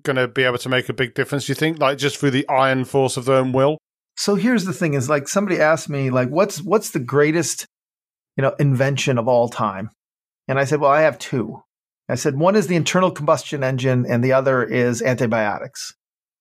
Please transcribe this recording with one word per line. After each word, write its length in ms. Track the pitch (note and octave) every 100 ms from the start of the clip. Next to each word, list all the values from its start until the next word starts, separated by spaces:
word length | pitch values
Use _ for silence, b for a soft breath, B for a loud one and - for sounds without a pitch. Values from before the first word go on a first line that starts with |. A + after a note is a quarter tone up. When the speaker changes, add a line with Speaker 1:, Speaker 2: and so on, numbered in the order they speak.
Speaker 1:
gonna 240 | - C3 B2
be 160 | B2
able 160 | B2+ A#2+
to 100 | B2+
make 180 | B2+ B2
a 60 |
big 200 | A#2 B2
difference, 340 | - B2+ C#3+ C3
you 40 |
think, 240 | C3+ D#3 D#3+
like, 200 | C3+ C#3
just 180 | C#3 -
through 140 | C#3+
the 160 | C3 C#3
iron 360 | C3 C3+ C3
force 320 | B2 C#3 C3 C3
of 100 | B2
their 100 | C3
own 160 | C3
will? 240 | C3 C3+ D#3 _ _ _ -
Speaker 2:
So 180 | - G3+
here's 280 | G#3+ A#3+
the 80 | F#3
thing 220 | - E3+
is, 140 | C#3+ B2
like, 200 | D3 C#3
somebody 320 | G3 G3 E3
asked 280 | D#3 D#3+ -
me, 220 | C#3+ C3+
like, 180 | B2+ B2+
"What's, 320 | D3+ G#3 -
what's 300 | E3+ G#3 -
the 80 | E3+
greatest, 680 | A#2+ C#3 D3+ E3 C#3 - - _ _ _ _ _ _ -
you 60 |
know, 120 | C#3 -
invention 580 | C#3+ B2+ C3+ C#3 D3 B2
of 120 | A2+
all 200 | A#2+ A#2
time?" 420 | - A2 F#2+ A2+ - _ _ _ _ -
And 100 | C3+
I 60 |
said, 160 | C3+ D3+
"Well, 100 | C#3+
I 120 | D3
have 160 | D#3 B2
two." 420 | - C3 G2 - - _ _ _ -
I 60 | B2+
said, 200 | D#3 C3+
"One 200 | F3 G#3+
is 100 | D#3+
the 80 |
internal 380 | F3 C3+ F#3 F#3
combustion 500 | F3+ D3+ D3 - D3
engine 420 | C3 C3 C3 B2+ A#2+
and 180 | A#2+
the 80 | B2+
other 320 | C3 C3+ C3
is 380 | A2 B2+ B2 A#2
antibiotics." 920 | A#2 B2 A#2+ A2+ G#2 F#2 - - - - _ _ _ _